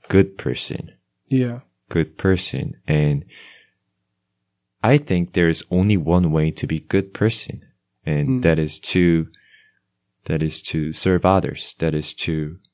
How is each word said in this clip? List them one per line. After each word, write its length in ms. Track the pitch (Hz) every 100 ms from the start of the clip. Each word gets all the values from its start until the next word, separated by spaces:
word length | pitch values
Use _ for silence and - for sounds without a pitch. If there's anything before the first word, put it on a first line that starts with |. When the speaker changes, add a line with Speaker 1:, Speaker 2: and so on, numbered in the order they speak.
| -
Speaker 1:
good 280 | 190 196 -
person, 540 | 127 123 - - - - _ _ _
Speaker 2:
Yeah. 320 | 135 123 120 - _ _
Speaker 1:
Good 240 | - - -
person. 560 | 95 92 - 67 - - -
And 360 | 76 76 71 - - - - _ _ _ _ _ _ _ _ _ _ _ _
I 160 | 110 143
think 240 | 143 90 87
there's 300 | - 85 82 -
only 260 | 90 101 101
one 300 | 76 90 87
way 180 | 78 80
to 160 | 78 -
be 140 | 82 -
good 200 | 98 98
person, 420 | - 110 113 - - - _ _ _
and 220 | - 73 73
Speaker 2:
Hmm. 120 | 127
Speaker 1:
that 180 | 85 80
is 160 | 78 - -
to, 360 | 92 87 82 80 - _ _ _ _ _ _ _ _
that 180 | - 80
is 180 | 78 - -
to 200 | 85 78
serve 320 | 78 98 92
others, 500 | 95 95 - - - -
that 160 | 82
is 180 | 76 76 - -
to 320 | 78 76 87 _